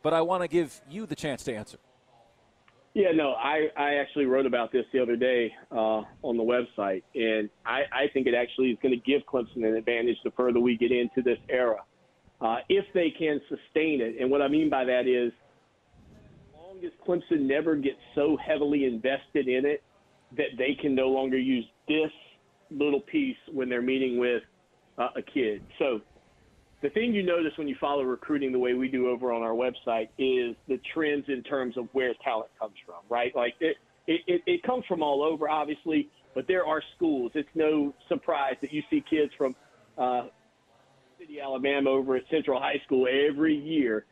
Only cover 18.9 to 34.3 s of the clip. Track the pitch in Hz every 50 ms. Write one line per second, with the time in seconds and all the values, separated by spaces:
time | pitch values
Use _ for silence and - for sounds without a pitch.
18.9 | 120 110 113 131 135 135 - _ - 151 131 127 127 127 135 143 151 - _ _
19.9 | _ _ _ _ _ _ _ _ 131 127 143 - 123 117 123 139 143 - - 147
20.9 | 135 131 131 131 131 135 135 131 127 131 127 131 131 123 113 - _ _ _ -
21.9 | 151 156 156 156 - - - - - _ _ _ _ _ _ _ 156 139 143 147
22.9 | 143 139 - - - 156 139 131 123 - - - - 135 131 127 123 120 123 127
23.9 | 131 131 131 127 120 120 123 123 120 113 - _ _ _ _ _ _ _ _ _
24.9 | _ - 123 127 - 131 - - - 143 123 110 104 95 90 - - - 160 139
25.9 | 120 107 - _ _ - _ _ _ _ _ _ _ _ _ _ _ _ - 143
26.9 | - 214 226 240 220 202 190 180 175 175 160 151 - - 151 143 131 - 160 143
27.9 | 143 143 135 127 123 - - - 151 143 139 131 127 123 123 123 123 127 131 131
28.9 | 135 127 123 123 127 123 127 123 117 117 113 113 113 117 127 127 123 - - 123
29.9 | 113 113 110 - _ - 135 131 127 127 120 120 110 _ _ - 135 123 - -
30.9 | - 160 156 151 147 143 135 - 135 123 117 - 143 135 127 123 110 127 117 110
31.9 | - 135 127 123 113 _ - 139 117 110 110 - _ _ 113 107 95 - - -
32.9 | 87 85 - _ 120 120 120 127 - 135 120 120 - _ 165 160 - - _ _
33.9 | _ _ _ - 160 170 - -